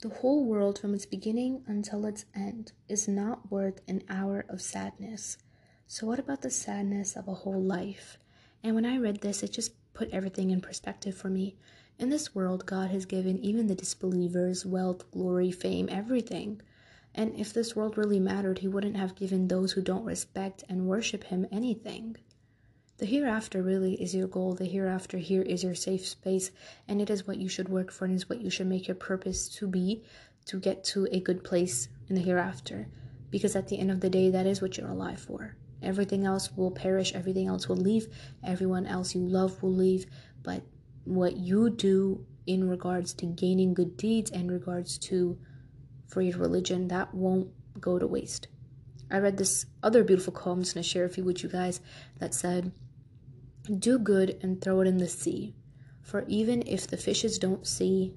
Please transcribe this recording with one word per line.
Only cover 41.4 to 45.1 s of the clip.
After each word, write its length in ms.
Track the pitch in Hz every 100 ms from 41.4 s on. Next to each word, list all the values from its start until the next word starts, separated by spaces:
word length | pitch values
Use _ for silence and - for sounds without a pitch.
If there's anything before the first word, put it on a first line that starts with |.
| 180 202 233
do 580 | 233 196 190 190 - - - -
in 200 | 185 185
regards 460 | 180 180 180 180
to 140 | - 170
gaining 480 | 170 185 185 185
good 220 | 180 175 -
deeds 320 | 214 226 214
and 200 | 185 180
regards 460 | 180 180 180 175 -
to 400 | -